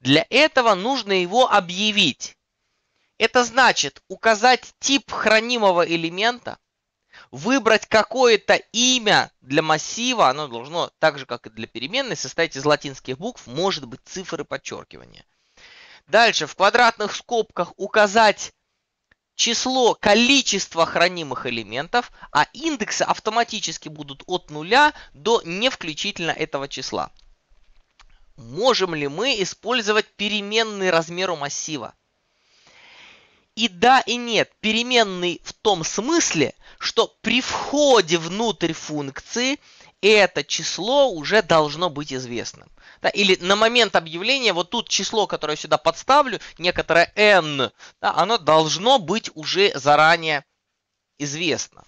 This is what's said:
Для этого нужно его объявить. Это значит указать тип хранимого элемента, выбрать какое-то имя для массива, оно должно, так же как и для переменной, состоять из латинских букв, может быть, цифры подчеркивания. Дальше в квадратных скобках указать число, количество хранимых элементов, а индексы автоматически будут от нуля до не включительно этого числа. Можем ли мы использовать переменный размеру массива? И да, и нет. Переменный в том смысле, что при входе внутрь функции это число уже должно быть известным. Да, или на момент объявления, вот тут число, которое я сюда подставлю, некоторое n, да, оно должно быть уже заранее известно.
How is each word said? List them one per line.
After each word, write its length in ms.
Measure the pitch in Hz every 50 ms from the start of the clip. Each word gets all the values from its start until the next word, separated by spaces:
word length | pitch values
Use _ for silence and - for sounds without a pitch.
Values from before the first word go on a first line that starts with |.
Для 220 | _ 127 139 151 165 _
этого 460 | - 254 302 311 _ 277 247 233 208
нужно 380 | 180 185 233 277 262 220 202 196
его 380 | 185 180 175 190 240 262 254
объявить. 840 | - 208 190 170 180 180 208 214 208 208 196 156 - _ - - - _ _ _ _ _ _ _ _ _ _ _ _ _ _ _ _ _
Это 260 | 208 220 _ 254 247
значит 600 | 233 220 254 262 226 180 - - 139 _ - _ _
указать 680 | 190 - - 226 226 202 208 247 254 233 - - _ _
тип 300 | - 285 269 277 - -
хранимого 720 | - - - 220 214 220 220 240 247 240 214 196 180 170 170
элемента, 760 | 151 170 170 165 165 170 180 208 226 247 240 _ - - _ _ _ _ _ _ _ _ _ _ _ _ - - _
выбрать 560 | - 123 143 214 262 277 214 226 220 208 - _
какое-то 680 | - 226 208 - - 254 262 240 226 202 _ - 202 165 - _
имя 600 | - 220 240 254 254 254 220 208 180 143 - - _ _
для 220 | _ 127 135 151 160
массива, 680 | 156 156 156 - - - - 233 247 254 220 185 135
оно 180 | 131 147 151 143
должно, 440 | 117 113 117 139 160 175 147 - _ _
так 180 | - 160 147 143
же 80 | 135
как 220 | _ 120 120 _ 117
и 20 |
для 160 | 113 110 113
переменной, 500 | - _ 113 117 143 196 262 277 240 180
состоять 400 | 139 - - - - 165 160 -
из 100 | 135 131
латинских 520 | 147 147 147 - 143 135 - _ - 123 127
букв, 300 | 165 240 247 - - -
может 380 | 120 143 180 196 165 156 135
быть, 160 | 120 110 131 _
цифры 400 | _ - - 190 - - 160 147
подчеркивания. 800 | _ - - _ - - - - _ - - 62 60 55 - _ _ _ _ _ _ _ _ - - - - - - - - _
Дальше 400 | _ 143 208 233 226 185 - 160
в 100 | 143 -
квадратных 600 | _ 180 202 214 233 247 226 - - 214 196 -
скобках 580 | - - _ 247 233 214 _ _ - 180 - - _
указать 760 | 180 196 - 220 208 208 190 226 226 214 190 - - - _ _ _ _ _ _ _ _ _ _ _ _ _ _ _ _ _
число, 640 | - - 233 233 - - 254 262 262 254 220 170
количество 920 | _ - 208 208 220 240 240 277 269 - - - 196 - - - 165 165
хранимых 600 | - - 175 170 180 180 175 165 139 127 - - 135
элементов, 640 | 120 113 113 98 107 123 147 170 - 240 240 - - - - -
а 140 | - 147 147 - _
индексы 480 | 220 285 330 311 240 214 - - -
автоматически 880 | - - - - _ 226 214 233 233 - - 208 170 - 160 - - 160
будут 320 | 156 147 151 143 143 135 - -
от 240 | 185 180 _ -
нуля 420 | 147 151 156 175 214 262 294 302 285 - - - _
до 260 | 127 143 190 233 226 -
не 280 | 170 170 190 220 262
включительно 580 | 262 - - 170 151 - - 202 202 - 175 160
этого 380 | 135 - 156 156 - 143 135 143
числа. 440 | - - 123 - - 95 73 - _ - _ _ _ _ _ _ _ _ _ _ _ _ _ _ _ _ - _ - _ _ _ _ -
Можем 540 | 120 117 123 156 220 262 233 - 185 180 165
ли 120 | 151 147 143
мы 340 | 139 160 220 269 262 214
использовать 680 | 185 165 - _ _ 196 240 254 220 196 214 214 214 _ _
переменный 760 | _ 202 208 208 214 202 202 214 220 226 220 208 202 190 185
размеру 460 | 170 165 165 156 170 175 185 190 175
массива? 580 | 156 143 143 - - - - 156 139 110 - - _ _ _ _ _ _ _ _ _ _ _ _ _ _ _ _ - - - - - - - - _ _ _ _ _ _ _ _
И 120 | - 220 233
да, 340 | 185 175 196 240 262 262
и 140 | 226 - 226
нет. 360 | 240 240 240 226 190 139 - _ _
Переменный 800 | - 214 220 226 240 247 254 240 226 202 190 180 175 175 170 - _
в 100 | - -
том 300 | _ _ 220 202 175 160
смысле, 720 | - - - 202 254 330 339 277 - - 170 139 - - _ _ - - _
что 360 | - - - - 220 - _ _
при 200 | _ 220 233 247
входе 760 | 254 - - - - - - 285 294 285 262 226 185 156 165 170
внутрь 560 | 160 165 175 202 233 226 196 _ - 165 160
функции 840 | - - - 156 147 147 135 131 - - - - - 247 262 277 - _ _ _ _ - - _ _
это 420 | - 196 220 214 196 175 - - 147
число 680 | _ - - 170 - - - 170 214 262 285 277 254
уже 320 | 202 160 147 143 175 220 208
должно 460 | 160 170 160 156 147 143 151 175 180
быть 220 | 143 139 147 143 135
известным. 580 | 127 127 120 120 113 95 - - - - _ _ _ _ - - _
Да, 80 | - -
или 260 | - - 202 190 185 175
на 140 | 170 180 196
момент 400 | 208 220 226 240 247 233 202 -
объявления, 580 | 185 165 165 156 170 185 226 269 277 254 220 180
вот 180 | 165 175 -
тут 180 | - 233 214 -
число, 380 | - - 196 - - 220 202 170
которое 260 | - 165 - 151 151
я 40 | 156
сюда 200 | - 160 156 147
подставлю, 600 | _ 160 165 - - - 262 294 294 262 214 165 - - - _
некоторое 540 | 165 180 165 - 160 - 160 165 170 - _
n, 560 | - 208 214 208 185 160 151 147 139 131 104 _ _ - - _ _
да, 160 | - 208 190
оно 220 | 151 165 190 226 226
должно 580 | 165 139 156 160 160 156 143 156 185 240 269 262
быть 320 | 185 143 185 220 - - -
уже 420 | 156 156 143 - 170 196 202 - 139
заранее 640 | 123 143 147 147 156 156 170 170 165 160 151 143 - _ _ _ _ _ _ _ _ _ _ _ _ _ _ _
известно. 640 | 143 147 139 156 175 165 131 107 - - _ _ -